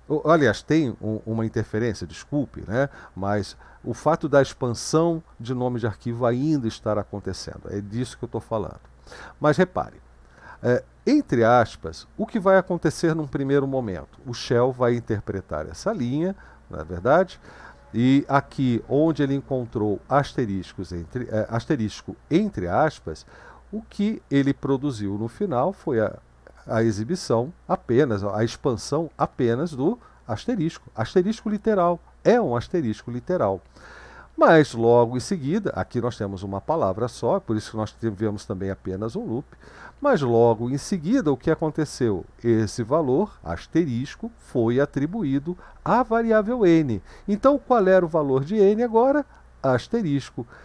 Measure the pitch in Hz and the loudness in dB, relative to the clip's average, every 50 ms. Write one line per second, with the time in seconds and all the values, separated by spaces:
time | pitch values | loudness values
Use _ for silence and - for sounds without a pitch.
0 | _ - 151 147 - 151 170 165 139 110 98 - - - 151 165 147 117 - - | _ -4 -4 0 2 4 4 6 4 4 2 0 0 0 2 2 2 0 -4 -6
1 | - 107 110 107 - 110 113 113 113 107 - 117 107 - - 107 120 117 98 - | -6 -6 -6 -6 -6 -4 -4 -2 -2 -2 -2 -4 -4 -4 -2 -2 -2 -2 -4 -6
2 | 90 80 - - - - 139 151 127 - - - 73 87 107 127 143 - - - | -8 -12 -12 -14 -10 -4 -4 -4 -4 -4 -8 -12 -8 -4 -2 -2 -2 -2 -4 -12
3 | - - - 90 95 101 104 104 98 - - - - - - - - 120 113 - | -20 -16 -10 -6 -2 -2 0 -2 -2 -6 -10 -20 -20 -20 -20 -12 -8 -8 -6 -2
4 | - 151 165 - - 143 143 139 135 - - - 131 120 117 - - - - 160 | 0 0 0 0 0 2 4 4 4 2 -2 -6 -4 -4 -4 -6 -4 0 0 2
5 | 170 170 165 160 - - - - 113 120 131 123 123 127 123 113 113 113 104 - | 2 2 0 -4 -8 -14 -18 -14 -8 -6 -4 -2 -2 -2 -2 -2 -4 -4 -6 -6
6 | - 120 117 117 127 117 123 123 143 160 151 139 113 107 - - - 107 104 104 | -8 -8 -4 -2 0 0 0 0 0 0 0 0 -2 -4 -6 -6 -4 -2 -2 -2
7 | 95 - 104 101 - 95 90 - - - - - - - 95 104 101 98 107 120 | -4 -6 -10 -10 -8 -8 -8 -10 -10 -14 -14 -14 -12 -8 -8 -8 -8 -6 -6 -6
8 | 127 - - - 123 - - 110 - - 113 107 87 - - - - - - - | -6 -8 -8 -12 -12 -8 -8 -8 -6 -4 -4 -4 -4 -6 -10 -16 -20 -20 -20 -20
9 | - - - - - - - - 139 151 147 180 180 180 - 85 - - - - | -20 -20 -20 -20 -20 -20 -6 0 2 2 4 4 2 0 0 -6 -6 -6 -10 -20
10 | - - - - - - - - - - - - 110 120 123 - - - _ _ | -20 -20 -20 -20 -20 -20 -20 -20 -20 -20 -10 -4 0 2 2 0 0 -6 _ _
11 | - 220 294 294 - - 131 117 113 113 123 123 110 - - - - 80 82 - | 0 2 2 2 2 2 2 4 6 6 6 6 4 2 -2 -12 -14 -14 -14 -14
12 | - - - - 214 - - 214 175 196 190 190 180 - 175 165 - 156 - - | -18 -14 -8 -8 -6 -4 -4 0 2 4 4 4 4 2 -4 0 0 -2 0 0
13 | 175 160 160 160 151 139 - 143 135 135 139 143 135 135 131 131 120 104 90 78 | 0 0 0 0 -4 -4 -4 -4 0 2 2 2 2 0 -2 -2 -2 -4 -6 -8
14 | - - - - - 131 120 - - - 127 120 123 131 127 123 127 120 123 120 | -10 -14 -18 -16 -12 -10 -10 -8 -2 0 2 4 4 2 2 2 2 2 2 0
15 | - - 110 101 - - 98 95 - - 80 76 80 85 - - - 196 233 170 | -2 -4 -4 -4 -4 -6 -8 -8 -8 -6 -8 -8 -8 -8 -10 -6 -4 -4 -4 -2
16 | 120 120 135 151 170 190 196 - - - - - _ - - 78 78 80 90 85 | -4 -2 -2 -2 -2 -4 -4 -8 -14 -20 -20 -20 _ -14 -12 -12 -10 -8 -8 -2
17 | 95 123 151 180 190 - - - - - - - - - - - - - - 113 | 2 4 4 4 4 0 -4 -20 -20 -20 -20 -20 -20 -20 -20 -20 -14 -6 -2 2
18 | 123 131 135 143 - - 139 139 - - - - 131 127 117 - - - 120 147 | 4 6 6 4 4 2 0 0 0 0 -4 -2 0 0 0 -2 -2 -2 0 0
19 | 160 165 147 147 143 135 139 139 - - 135 127 120 117 - 110 104 107 98 - | 2 0 0 0 0 -2 -2 -4 -4 -4 -6 -6 -6 -4 -4 -2 -2 -2 -2 -4
20 | - - 131 143 143 - - 147 123 101 98 92 87 - - - 90 - 87 85 | -4 0 0 0 0 0 -4 -4 -4 -2 -4 -6 -6 -10 -10 -12 -10 -10 -8 -10
21 | 82 - - 123 120 - 107 107 104 - 113 117 - - 156 120 107 98 - - | -10 -8 -8 -8 -6 -4 -4 -4 -2 -2 -4 -4 -2 -2 -2 -2 -2 -4 -6 -10
22 | - - - - - - 143 190 220 196 - 92 87 85 95 123 151 151 - - | -14 -14 -14 -12 -6 -2 0 0 0 0 -4 -6 -4 -2 0 2 2 0 -2 -6
23 | - 82 80 - - - - - - - - - - - 202 220 - - - - | -12 -12 -12 -12 -16 -20 -20 -20 -20 -20 -20 -20 -18 -12 -12 -12 -12 -10 -4 -2
24 | 202 220 220 - _ - 139 139 135 139 135 - - 131 139 127 139 147 123 104 | -2 -2 -2 -4 _ 0 2 2 2 2 0 -2 0 -2 0 0 0 -4 -4 -4
25 | 104 98 101 101 113 117 - - 208 185 131 120 143 185 196 - - 160 120 110 | -4 -4 -4 -4 -6 -6 -4 -4 -4 -2 0 0 0 0 -2 -4 -4 -2 0 0
26 | 104 - - - _ _ _ _ - - - - - - 117 110 117 113 101 104 | 0 0 -2 -8 _ _ _ _ -20 -20 -20 -16 -8 -2 0 2 2 2 2 0
27 | 110 120 - - - - 120 113 127 165 - - _ - 185 - - - 113 131 | -2 -4 -4 -4 -2 0 0 0 0 -2 -8 -10 _ -4 -4 -2 0 2 2 4
28 | 151 120 107 98 104 101 98 107 117 120 - - - 143 113 98 - - 143 160 | 4 2 2 -2 -2 -2 -2 0 -2 -2 -2 -2 -2 -2 -2 -2 -4 -4 -2 -2
29 | 170 - _ - 151 - - - 127 113 117 127 170 170 147 123 139 185 240 - | -2 -4 _ -4 -4 -4 -2 0 0 0 0 0 -2 -4 -4 -2 0 0 -2 -2
30 | - - - _ - - 107 - - 233 254 196 156 170 - - - - - - | -8 -20 -20 _ -8 -8 -8 -6 -4 -4 -2 -2 -2 -4 -4 -8 -20 -12 -6 -6
31 | - - - 185 180 214 220 - - 214 214 202 - 220 214 185 170 175 175 - | -4 0 0 0 2 0 -2 -4 -4 -6 -4 -2 -2 0 2 2 2 2 0 -2
32 | - - - - - 175 226 240 202 131 117 120 - - - 175 135 110 104 - | -6 -20 -8 0 2 4 4 4 4 0 -2 -2 -4 -4 -4 -2 -2 -2 -4 -6
33 | - 123 120 123 - - 180 165 117 98 98 90 - - - - - - - - | -8 -10 -10 -8 -4 -2 -2 0 0 0 0 -2 -6 -16 -20 -20 -20 -20 -20 -20
34 | - - - - - - - - 311 233 165 156 139 - - 113 113 117 120 120 | -20 -20 -20 -20 -20 -8 0 4 6 8 8 8 6 4 2 2 4 6 6 6
35 | 120 117 127 127 - - 196 160 127 139 185 226 196 - - 92 92 - - 120 | 6 4 0 -6 -4 -4 -6 -4 -2 -2 -2 -2 -2 -4 -4 -4 -4 -4 -4 -4
36 | 104 123 - - 107 98 98 90 101 98 95 98 - - 156 165 113 95 92 104 | -4 -4 -4 -4 -6 -6 -6 -6 -8 -6 -6 -6 -2 -2 0 0 0 0 0 -2
37 | 123 123 - - 120 117 185 190 - - 110 107 - - - 110 107 - - - | -4 -4 -4 -2 -2 0 0 0 -2 -2 -4 -4 -4 -6 -6 -6 -6 -6 -6 -6
38 | 113 113 98 90 110 104 104 104 - - 101 90 95 95 95 - - 95 92 95 | -6 -4 -4 -2 -4 -4 -4 -6 -8 -8 -6 -6 -4 -6 -6 -6 -6 -8 -6 -6
39 | 110 117 131 208 240 160 113 135 - - - - - - - - - - - - | -6 -6 -6 -6 -6 -6 -6 -6 -8 -10 -18 -20 -20 -20 -20 -20 -20 -20 -10 -2
40 | 277 285 247 156 139 120 117 113 117 117 113 107 120 123 139 139 - - 202 170 | 0 2 2 2 2 4 4 6 6 6 4 2 0 -4 -4 -4 -4 -4 -6 -4
41 | 143 185 262 277 175 151 135 - - 165 156 - 160 156 - 160 151 - - - | -2 0 0 2 2 0 0 0 0 0 0 0 0 -4 -2 -2 -4 -4 -2 -2
42 | 123 110 98 82 80 - - - - 120 113 110 110 101 - - 110 110 143 170 | 0 0 0 -2 -6 -10 -10 -2 2 2 4 4 2 0 -2 -6 -4 0 0 0
43 | 156 123 131 170 208 - - - - 85 85 - - - - 160 180 135 117 120 | 2 2 2 0 0 -2 -6 -12 -8 -8 -8 -8 -6 -2 0 0 0 0 0 -4
44 | 139 - - - 220 233 - - - - - 127 113 117 120 131 143 - - 143 | -4 -6 -10 -12 -12 -14 -14 -16 -12 -4 0 0 2 2 4 2 0 0 0 -4
45 | 143 160 202 233 170 135 135 143 143 175 180 - - - - - - 156 208 240 | -4 -2 -2 -2 -2 0 0 -2 -2 -4 -8 -10 -12 -20 -16 -6 -2 2 2 2
46 | 262 220 226 233 233 226 220 220 196 220 254 247 196 170 165 160 151 127 107 92 | 2 2 0 0 2 4 2 2 2 0 0 2 4 6 6 6 4 2 -2 -4
47 | - - - - - 196 208 208 - 269 294 277 - - 247 226 185 185 190 185 | -6 -12 -20 -12 -6 -4 -2 2 2 2 2 2 0 2 2 4 4 6 6 4
48 | 175 156 170 160 147 139 131 135 139 160 220 214 190 202 214 220 240 226 220 226 | 4 2 0 0 2 2 2 0 0 0 2 4 4 4 4 2 0 2 2 4
49 | 247 269 277 294 269 - - - - - - - - 131 127 117 - - 233 - | 4 4 2 2 0 -4 -10 -20 -20 -20 -10 -4 0 2 2 0 0 -2 -4 -2
50 | 196 147 143 139 - - - 131 117 - - - | 0 0 0 -2 -2 -6 -10 -12 -12 -12 -14 -20